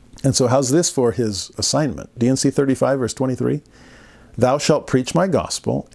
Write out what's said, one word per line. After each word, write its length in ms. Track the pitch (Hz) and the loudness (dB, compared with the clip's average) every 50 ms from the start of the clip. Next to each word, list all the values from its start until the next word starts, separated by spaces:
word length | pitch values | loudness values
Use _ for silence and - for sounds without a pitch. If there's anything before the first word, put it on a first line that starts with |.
| - - - - - | -20 -20 -8 -2 0
And 100 | 135 - | 0 2
so 140 | - 127 113 | 2 2 2
how's 220 | 131 143 139 123 | 2 2 2 2
this 200 | 139 175 170 - | 2 2 2 0
for 220 | - 135 120 117 | 0 0 0 0
his 400 | 98 127 117 107 98 92 - - - | 0 0 -2 -2 -4 -6 -8 -10 -8
assignment? 600 | - - - - 139 156 127 80 - - - _ 120 | -6 -4 -2 0 0 0 -2 -4 -8 -12 -14 _ -2
D 80 | 117 | 0
N 100 | 127 131 | 2 2
C 140 | - - 139 | 2 0 0
thirty-five, 480 | - - 139 135 127 - 135 127 139 135 | 2 2 2 0 2 2 2 0 2 0
verse 160 | 123 107 - | -2 -4 -4
twenty-three. 480 | - 135 131 123 120 120 123 143 151 - _ - - - - - - - - - - - - - | -4 -4 -4 -4 -2 -2 -2 -2 -4 -6 _ -20 -20 -20 -20 -20 -20 -20 -20 -20 -20 -20 -14 -2
"Thou 220 | 113 120 127 139 147 | 0 2 2 2 2
shalt 280 | - - 151 123 - | 2 2 2 2 0
preach 280 | - - 127 - - - | 0 0 0 0 0 0
my 120 | 165 190 | 0 0
gospel 600 | 196 151 101 80 - - - - 113 - - - - - | 0 0 -2 -2 -4 -8 -6 -4 -4 -4 -4 -6 -6 -2